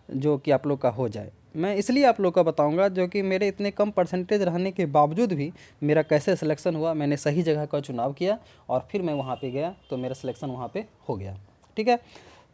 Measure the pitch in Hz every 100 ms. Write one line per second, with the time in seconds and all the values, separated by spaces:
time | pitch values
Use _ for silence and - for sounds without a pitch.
0 | - 135 147 139 151 131 147 139 127 113
1 | 120 107 101 - _ 156 185 202 202 262
2 | 269 226 185 185 165 156 147 165 202 185
3 | 180 202 190 190 202 196 202 190 208 202
4 | 175 185 180 208 180 170 190 190 160 147
5 | 147 170 240 156 147 - - _ 147 156
6 | 151 151 151 135 156 147 180 160 160 156
7 | 143 143 151 151 165 151 147 147 139 120
8 | 139 139 175 226 - - - 127 - 202
9 | 175 147 131 127 131 131 165 196 - 131
10 | 127 131 131 117 143 123 117 196 208 _
11 | - 107 95 95 - _ _ - 220 240
12 | - - - - _